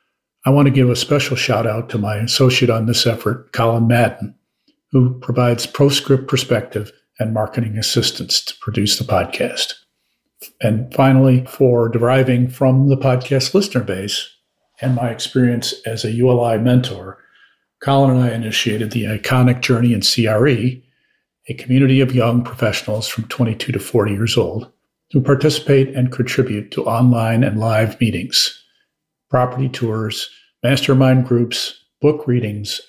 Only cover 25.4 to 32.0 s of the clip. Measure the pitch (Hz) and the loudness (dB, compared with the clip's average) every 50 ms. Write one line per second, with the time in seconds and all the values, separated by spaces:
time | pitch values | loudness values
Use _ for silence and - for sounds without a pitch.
25.4 | 143 156 151 - - - 139 135 135 131 - 127 127 127 123 - 120 - - - | 2 0 0 0 0 2 2 2 2 2 0 -2 -2 -2 -2 -4 -4 -2 -2 -2
26.4 | 135 123 104 104 98 - - - - - 113 117 123 123 120 117 113 113 117 113 | -2 -2 -4 -6 -8 -8 -8 -6 -4 -2 0 2 4 4 4 2 0 0 2 2
27.4 | 123 107 104 107 110 113 110 107 110 107 - - 120 110 98 87 95 - - - | 2 0 0 -2 0 0 0 0 0 0 -2 -2 -2 -2 -2 -4 -6 -4 -4 -2
28.4 | - - - - _ _ _ _ _ _ _ _ _ _ _ _ _ _ - 127 | -2 -4 -6 -12 _ _ _ _ _ _ _ _ _ _ _ _ _ _ 0 0
29.4 | 123 123 - 131 135 131 127 - 123 113 110 110 110 107 107 - - - - _ | 0 0 -2 -4 -4 -4 -4 -4 -4 -4 -2 -4 -4 -6 -8 -8 -12 -14 -16 _
30.4 | _ _ _ _ - 120 139 131 - - 135 131 135 127 131 131 123 - 123 120 | _ _ _ _ -2 0 0 0 2 2 4 4 4 4 4 2 2 2 2 0
31.4 | 120 113 - - - - - - _ _ _ _ | 0 0 -2 -6 -6 -8 -10 -16 _ _ _ _